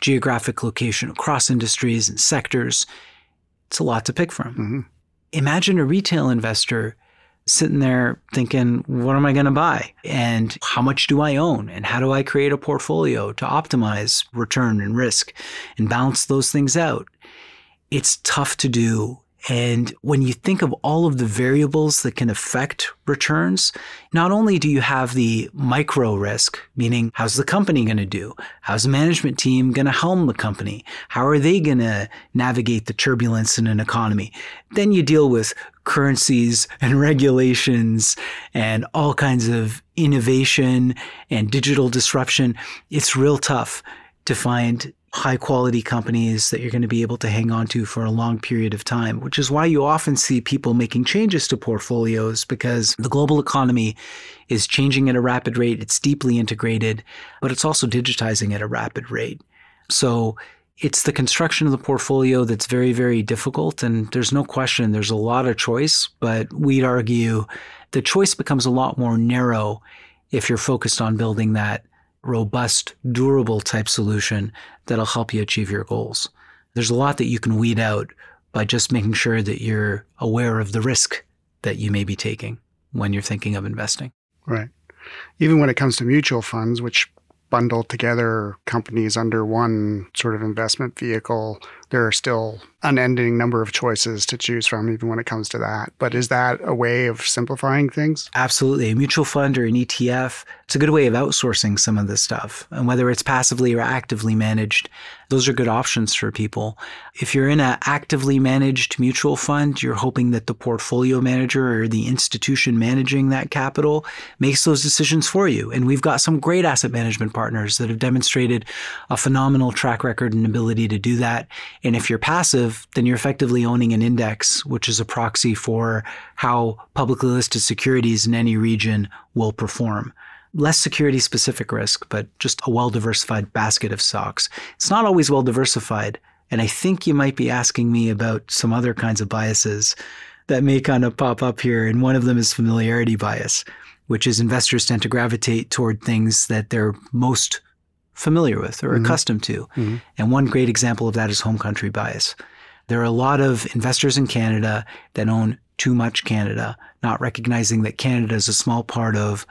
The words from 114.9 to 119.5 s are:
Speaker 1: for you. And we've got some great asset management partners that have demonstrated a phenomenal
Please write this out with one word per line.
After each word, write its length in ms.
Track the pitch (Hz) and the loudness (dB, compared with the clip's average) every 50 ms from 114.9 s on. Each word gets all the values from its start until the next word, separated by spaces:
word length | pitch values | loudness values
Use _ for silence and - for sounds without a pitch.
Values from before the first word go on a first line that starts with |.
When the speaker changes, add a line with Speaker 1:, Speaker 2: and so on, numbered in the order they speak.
| - - 151 143 156 160 147 - | 0 2 2 2 2 2 0 2
Speaker 1:
for 200 | - 190 196 175 | 0 2 2 2
you. 220 | 117 104 107 110 | 2 0 -2 -2
And 160 | 120 131 123 | -2 0 2
we've 140 | 127 139 131 | 2 2 2
got 220 | - 156 131 - | 2 0 2 2
some 180 | - 160 160 143 | 2 2 2 2
great 240 | 135 156 175 185 175 | 2 2 2 2 2
asset 280 | 160 131 - - 120 | 2 2 0 0 -2
management 420 | 120 117 117 113 107 107 113 107 - | -2 -2 -2 -2 -2 -2 -4 -4 -2
partners 420 | 117 113 113 113 110 104 101 - | -4 -4 -2 -2 -2 -2 -2 -2
that 140 | - 123 110 | -2 -2 -2
have 80 | 113 110 | -2 0
demonstrated 680 | 135 127 127 127 117 - - 135 127 117 120 113 - - - - - - - - - - | 0 2 2 2 0 0 0 2 2 2 0 -2 -2 -6 -12 -12 -10 -10 -12 -12 -6 -4
a 80 | 135 - | -4 0
phenomenal 520 | - 139 135 135 135 135 | 2 2 2 4 4 4